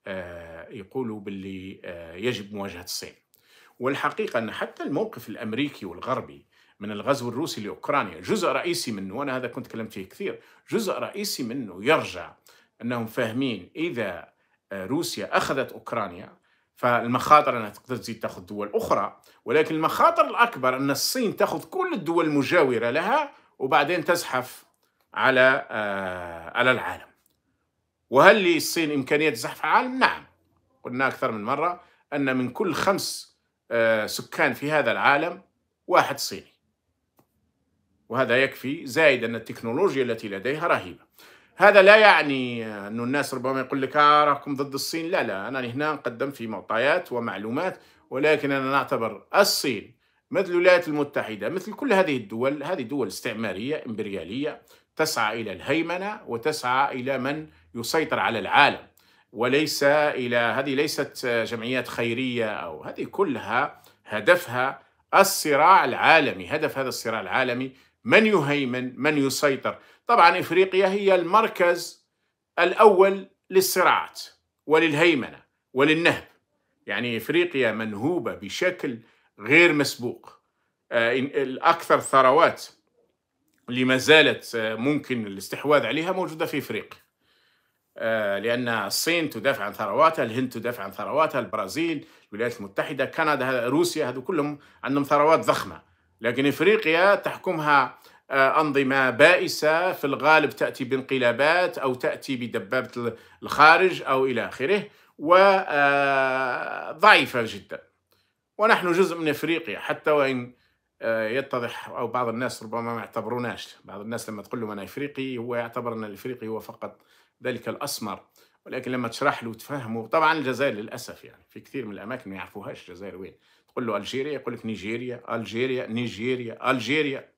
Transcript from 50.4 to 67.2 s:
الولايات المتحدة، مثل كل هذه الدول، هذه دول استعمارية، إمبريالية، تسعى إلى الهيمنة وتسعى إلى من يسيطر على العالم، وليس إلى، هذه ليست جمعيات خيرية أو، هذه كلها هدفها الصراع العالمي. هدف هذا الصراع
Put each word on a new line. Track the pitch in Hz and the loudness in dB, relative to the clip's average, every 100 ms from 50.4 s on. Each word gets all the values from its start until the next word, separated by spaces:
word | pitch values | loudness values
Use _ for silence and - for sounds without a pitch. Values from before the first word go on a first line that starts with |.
| 185 | 0
الولايات | 175 180 175 151 | 4 6 6 4
المتحدة، | 147 143 135 107 107 104 | -2 -2 -2 -6 -6 -6
مثل | 180 214 | -6 -10
كل | 208 285 | -8 2
هذه | 190 180 131 | 2 2 -2
الدول، | 101 110 131 147 | -4 -4 -2 -2
هذه | 147 185 | -6 -6
دول | 113 143 107 | -6 -4 -4
استعمارية، | - 127 107 113 90 123 151 - | -6 -8 -6 -6 -6 -6 -8 -8
إمبريالية، | 110 104 95 82 123 147 - _ _ _ - | -8 -8 -8 -8 -8 -8 -10 _ _ _ -4
تسعى | 156 - 107 117 | -2 0 -2 -2
إلى | 107 | -8
الهيمنة | 87 127 151 165 180 196 214 - | -8 -2 -2 -2 -4 -6 -10 -8
وتسعى | 117 151 151 123 131 139 131 | -4 -4 -4 -2 0 0 -2
إلى | 123 135 | -4 -4
من | 131 151 156 _ _ 117 | -4 -6 -10 _ _ -10
يسيطر | 117 160 147 120 | -2 -2 0 0
على | 98 113 | 0 -2
العالم، | 92 107 139 - - _ _ _ _ | 2 6 6 2 -12 _ _ _ _
وليس | 107 123 139 156 - | -4 0 2 0 2
إلى، | 143 151 147 131 120 120 | 4 4 2 -2 -2 0
هذه | 117 113 143 135 | 0 0 -2 -2
ليست | 147 - 135 - 127 | -2 -2 -6 -6 -2
جمعيات | 117 110 117 113 131 120 | -2 -2 -6 -4 -4 -4
خيرية | - 117 117 131 120 110 | -4 -4 -2 -4 -2 -4
أو، | 90 82 78 | -4 -8 -10
هذه | - - | -12 -10
كلها | 147 - 190 113 98 120 147 - _ _ - | -8 -2 -2 -2 -2 -2 -2 -8 _ _ -8
هدفها | 107 107 175 - 123 131 - _ _ _ 170 | -2 2 2 2 -2 -2 -4 _ _ _ 4
الصراع | 196 - 156 139 160 185 139 | 4 2 0 4 8 8 6
العالمي. | 98 120 160 131 95 90 | 2 6 6 4 -4 -6
هدف | 151 151 135 | -2 -2 -2
هذا | 131 | -6
الصراع | - 113 110 | -4 -6 -6